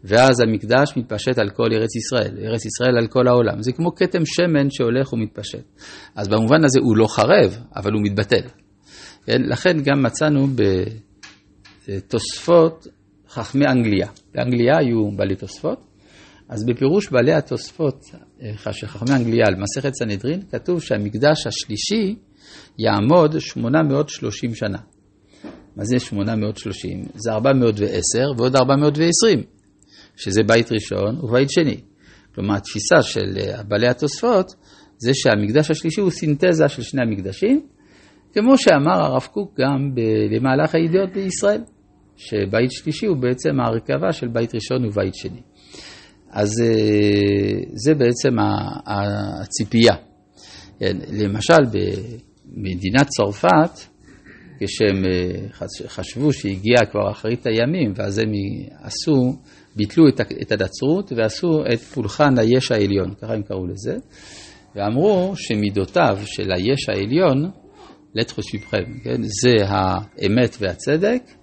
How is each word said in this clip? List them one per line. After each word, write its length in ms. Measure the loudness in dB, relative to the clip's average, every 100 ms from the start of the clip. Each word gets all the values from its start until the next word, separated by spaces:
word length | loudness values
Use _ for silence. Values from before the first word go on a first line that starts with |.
ואז 360 | 2 6 6 6
המקדש 580 | 2 0 2 2 2 -2
מתפשט 400 | -6 -6 -2 -2
על 120 | -2
כל 180 | -2 0
ארץ 220 | 0 -2 -4
ישראל, 420 | -4 -2 -2 -6
ארץ 260 | -6 -6 -6
ישראל 320 | -2 2 2
על 100 | 2
כל 200 | 2 4
העולם. 340 | 4 2 -2
זה 100 | -6
כמו 240 | -2 -4 0
כתם 300 | 0 0 -2
שמן 440 | 0 0 2 0
שהולך 440 | 0 0 0 -2
ומתפשט. 500 | -4 -6 -8 -14 -14 -16 _ -20 -20 -16 -10
אז 120 | 0
במובן 380 | 2 4 4 6
הזה 140 | 4
הוא 180 | 4 4
לא 100 | 4
חרב, 500 | 4 4 6 4 0 -14 -6
אבל 180 | -4
הוא 80 | -2
מתבטל. 440 | -2 -2 0 0 0 _ _ _ _ -20 -20 -16 -2
כן? 160 | 0
לכן 360 | 0 0 0 0
גם 200 | 0 2
מצאנו 440 | 0 0 0 2 0 2 2 0 -2 -8 _ _ -20 _ _ _ -20 _ -10
בתוספות 1000 | -10 -4 -4 -4 -8 4 6 6 0 -20 _ _ _ _
חכמי 360 | -12 -4 0 2
אנגליה. 400 | 2 2 0 -2 -10 _ -4
באנגליה 420 | -2 2 4 4
היו 340 | 2 0 -2
בעלי 240 | -2 -2 -4
תוספות, 440 | -8 -8 -8 -8 _ _ _ -20 -20 -20 -14
אז 160 | -6 -4
בפירוש 440 | 0 2 2 2
בעלי 220 | 2 4
התוספות, 680 | 2 0 -8 -8 -4 -4 -4 -18 -20 -20 _
אה, 320 | -14 -10 -10
של 140 | -8 -12
חכמי 280 | -6 0 0
אנגליה 300 | 2 2 2
על 80 | 0
מסכת 380 | -4 -4 -6
סנהדרין, 480 | -4 -6 -4 -6 -6 -8
כתוב 300 | -10 -4 -6
שהמקדש 680 | -2 -4 -4 2 2 2 -2
השלישי 680 | -8 -8 -8 -2 -2 -2 -6 _ _ -20 -20 -20 -2
יעמוד 640 | 0 2 4 4 4 0
שמונה 440 | -8 -6 0 2
מאות 260 | 2 0 -2
שלושים 460 | -6 -8 -6 -8 -6
שנה. 220 | -6 -8 -12 _ _ _ _ _ -20 -20 -20 -10
מה 100 | -2
זה 140 | -2
שמונה 360 | -2 -4 -2 -2
מאות 220 | -4 -6
שלושים? 460 | -10 -10 -10 -10 -12 -8
זה 160 | -4
ארבע 220 | 0 2
מאות 260 | 4 2 2
ועשר 520 | -2 -2 -2 0 -2 0
ועוד 180 | 2 2
ארבע 200 | 4 4
מאות 220 | 2 2
ועשרים, 460 | 0 2 2 2 -2 _ _ _ _ -20 -20 -12
שזה 280 | -2 0
בית 280 | 4 2 2
ראשון 480 | -4 -2 -4 -2 -4
ובית 300 | 0 0 2
שני. 280 | 2 0 -4 -12 _ _ -20 _ -8
כלומר, 200 | -4 -4
התפיסה 460 | -4 -8 2 2
של, 360 | 4 -4 -4 -4
אה, 260 | -6 -8
בעלי 240 | -4 0 0
התוספות 680 | 0 -4 -2 2 2 0 -10 _ -20 _ _
זה 140 | -2
שהמקדש 580 | 2 2 2 2 2 2
השלישי 300 | -2 -2 0
הוא 100 | -2
סינתזה 560 | 0 -2 2 2 4 2
של 140 | 0
שני 200 | -8 -4
המקדשים, 600 | -2 -2 -6 -2 2 2 -2 _ _ _ _ _ _
כמו 240 | 0 4 6
שאמר 440 | 6 6 4 2
הרב 260 | 2 0 -2
קוק 280 | -8 -8 -2
גם 360 | 0 0 -2 -2
ב-, 400 | 0 0 0 0
במהלך 400 | 0 2 2 0
הידיעות 340 | 0 0 -2
בישראל, 480 | -4 -6 -2 0 0 -6 _ _ _ _ _
שבית 540 | -6 -4 0 0 0
שלישי 340 | -4 -8 -4 -2
הוא 120 | 0
בעצם 420 | -2 -2 -2 0
ההרכבה 520 | -2 -2 -4 -4 -2
של 160 | -4 -4
בית 280 | -4 -4 -6
ראשון 300 | -4 -4 -2
ובית 300 | -2 -4 -6
שני. 260 | -12 -14 -20 _ -20 -20 -20 -20 -20 _ _
אז, 180 | -2 -2 2
אה, 960 | 2 2 4 4 4 4 2 2 0 -2 -6
זה 200 | -2 0
בעצם 460 | 2 2 2 0 2
ה-, 520 | 0 -2 -6 -10 -6
ה-, 500 | -4 -2 -4 -6 -8
הציפייה. 540 | -10 -6 0 6 6 6 -6 _ _ _ -20 -20 -20 -6
כן, 180 | -4 -4 -6
למשל, 520 | -4 -2 -2 4 4 4 -2 -4 -6 -10 -16 _ _ -18
במדינת 640 | -10 -8 -4 0 2 0
צרפת, 720 | 0 -2 0 4 4 2 -4 -20 _ -20 -20 -20 -20 -20 -8
כשהם, 460 | -8 0 0 2 0
אה, 440 | -2 -2 -6 -12
חש-, 360 | -12 -14 -12 -14
חשבו 460 | -12 -12 -2 -2
שהגיע 520 | 0 -4 -4 2 4 4
כבר 200 | -2 -4
אחרית 340 | -4 -6 -4 -2
הימים, 480 | 0 0 0 -2 -2
ואז 220 | -6 -4
הם 120 | -2 -2 -6 -8 -12 -18
עשו, 540 | -14 -8 0 2 2 -4 -14 -20 _ -6
ביטלו 320 | -2 6 6
את 120 | 4
ה-, 220 | -4 -6
את 100 | -4
הנצרות, 600 | -2 -2 -2 -2 -2 -2 -2
ועשו 480 | -2 0 0 0 0
את 60 | -2
פולחן 600 | -4 -8 -6 2 4 4
היש 320 | 4 2 2
העליון, 420 | 0 2 0 -2 -8
ככה 120 | -6
הם 100 | -6
קראו 240 | -6 -8 -8
לזה, 300 | -8 -8 -8 -12 -20 -20 -20 -20 -20 _ -6
ואמרו 580 | -2 2 2 2 0 -6
שמידותיו 800 | -4 -2 0 -2 -2 2 2 0 -6
של 260 | -8 -4
היש 380 | -2 0 -2 -2
העליון, 640 | -4 -2 2 2 2 -2 -8 -20 -20 -20 -20 _ -6
l'être 220 | -4 -6
suprême, 640 | -8 -10 -4 -4 -4 -10
כן? 180 | -6 -4
זה 300 | -4 0 4 4 2
האמת 920 | 0 0 -2 -6 -4 0 2 0 -2
והצדק 640 | -6 -4 -2 0 0 -2 -6 -20